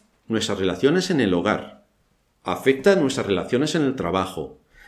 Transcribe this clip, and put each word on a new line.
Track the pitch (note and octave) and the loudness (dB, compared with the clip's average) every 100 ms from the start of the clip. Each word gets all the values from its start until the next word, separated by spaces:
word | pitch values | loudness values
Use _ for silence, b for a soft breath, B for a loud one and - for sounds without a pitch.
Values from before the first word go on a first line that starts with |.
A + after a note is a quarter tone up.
| _ _ - | _ _ -4
nuestras | A2+ A2 F#2+ | -2 -2 -2
relaciones | F#2+ F2+ C3+ F3+ F3+ | -2 2 2 2 0
en | D#3 | 2
el | G2+ | 2
hogar. | F2 G2 F2 - - _ _ _ _ _ _ | 2 2 0 -4 -18 _ _ _ _ _ _
Afecta | F#2+ F2+ C3+ C3+ G3+ F#3+ | -8 -2 0 2 4 4
nuestras | C3+ B2+ G2+ | 2 -2 -2
relaciones | F2+ - B2 D3+ | -2 0 0 0
en | E3 | 0
el | C3+ B2+ | -2 -2
trabajo, | E2+ F#2 F2+ E2 C2+ - _ b | -2 -2 -2 -6 -10 -12 _ b